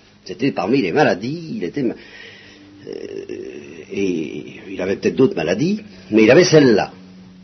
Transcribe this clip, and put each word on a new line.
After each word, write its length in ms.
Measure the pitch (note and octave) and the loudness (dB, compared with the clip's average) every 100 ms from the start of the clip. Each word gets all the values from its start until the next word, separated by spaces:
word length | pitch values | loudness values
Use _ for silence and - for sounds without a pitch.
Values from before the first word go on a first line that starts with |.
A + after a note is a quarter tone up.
| _ _ | _ _
C'était 280 | - F#2 C3+ | -16 -4 -4
parmi 280 | F2+ F2+ C#3 | -2 -2 0
les 120 | F#2+ | 0
maladies, 640 | F2 C3+ F#2 A2 E3 D#3+ A#2+ | 2 2 0 -4 -10 -10 -10
il 80 | |
était 180 | E2+ C#3+ | -8 -4
ma-, 120 | A#2+ - - - - - - - - - - | -6 -6 -14 -20 -20 -20 -20 -20 -20 -20 -16
euh, 380 | - - G#1 - A1 - C2 C#2+ D#2+ - | -14 -12 -14 -12 -12 -14 -16 -18 -20 -12
et 520 | G2+ G2 E2+ D2+ D2 - - - | -6 -4 -4 -6 -10 -14 -18 -16
il 100 | F2+ | -8
avait 160 | F#2 G2 | -6 -2
peut-être 200 | A2 F2 | -2 2
d'autres 200 | C3 F#2+ | 2 2
maladies, 440 | D#2+ F#2+ E3 G#3 - - - | -2 0 0 -2 -8 -20 0
mais 120 | G#2+ | 4
il 60 | A2 | 6
avait 140 | C#3+ | 6
celle-là. 480 | F3+ D#3 C3+ G2+ D#2 - - - - - | 8 6 6 4 0 -8 -20 -20 -20 -12